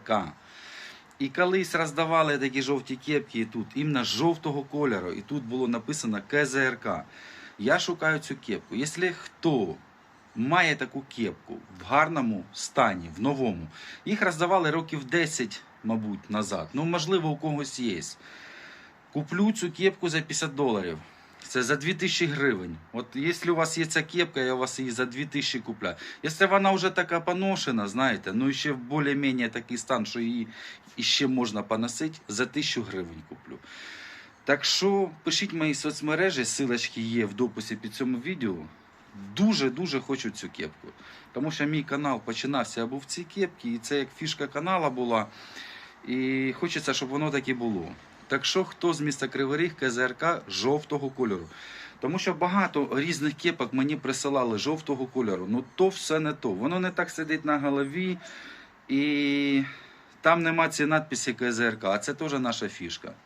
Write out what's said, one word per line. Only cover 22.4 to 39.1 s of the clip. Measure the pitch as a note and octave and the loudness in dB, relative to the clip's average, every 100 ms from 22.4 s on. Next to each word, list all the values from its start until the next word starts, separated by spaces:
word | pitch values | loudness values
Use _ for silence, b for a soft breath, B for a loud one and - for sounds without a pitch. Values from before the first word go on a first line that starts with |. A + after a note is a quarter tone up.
| C#3 G2+ F2+ D#2+ - | 2 2 -2 -10 -10
От | A2+ - | -8 -8
якщо | C3 D#3 E3+ E3+ | -4 -2 0 2
у | E3 | 2
вас | D#3+ D#3+ | 2 0
є | D#3+ | 0
ця | D#3+ | 0
кепка, | D3+ F3 E3+ C#3+ | 0 0 0 2
я | B2+ | 0
у | B2+ | 2
вас | B2+ - | 0 -2
її | C3 | -4
за | A2+ | -2
дві | B2+ B2 | -2 -2
тисячі | D3+ D3 C3+ B2 | -4 -2 -2 -2
купляю. | G#2+ G#2+ F#2+ E2+ B B | -6 -6 -6 -6 B B
Якщо | D#3 D#3 G3 | -6 2 6
вона | G3 G3 | 6 6
вже | F#3+ F#3 | 4 2
така | F#3 - E3+ | 2 2 0
поношена, | D#3+ F3+ F#3+ F#3+ - A#2 G#2 | 0 0 2 0 0 0 0
знаєте, | A2 C3 G2 F#2+ | 2 2 2 -2
ну, | G2+ C3+ | 0 2
і | |
ще | C3+ D3+ | 0 -2
в | C3 | -2
більш-менш | B2 D3 C#3+ C#3 C#3 B2+ A#2 | -2 0 2 2 2 2 0
такий | A#2+ A2+ A#2+ | -4 -6 -6
стан, | - B2+ G#2 | 0 0 0
що | A#2+ | -2
її | A#2 A#2+ A2 B B B - - | -2 -2 -4 B B B -14 -4
іще | A2+ - C#3 | 0 2 4
можна | C3 A#2 G#2 | 2 0 -2
поносити, | G2 A2 A#2 - D#3 D#3+ - | -2 0 0 -2 -4 -4 -6
за | G#2 B2 | -2 -2
тисячу | D3+ C#3+ B2+ | 0 -2 -2
гривень | G2+ F#2+ E2+ D#2+ D#2 | -4 -6 -6 -10 -16
куплю. | D#2 - - - B B B B B B B | -18 -16 -16 -16 B B B B B B B
Так | - C#3+ | 0 2
що | - - F#3+ G3 F3+ D#3 | 2 2 4 4 2 -2
пишіть | - - G3+ | -2 0 0
мої | E3 D#3 | 0 0
соцмережі, | C#3 D3+ C#3+ D3+ D#3 F#3+ C#3+ | 0 -2 -2 0 2 2 2
ссылочки | A#2 - C3+ A#2+ - - | 0 0 2 2 -2 -4
є | A2+ A#2 G#2 | 0 0 0
в | |
дописі | G2+ B2 G#2+ G#2+ A2+ | 2 0 -2 -6 -6
під | A2 | -8
цьому | - B2+ B2 | -4 -2 -2
відео. | D3 F3 A2 F2 D#2 - - - - | -2 -2 -2 -4 -8 -16 -20 -20 -20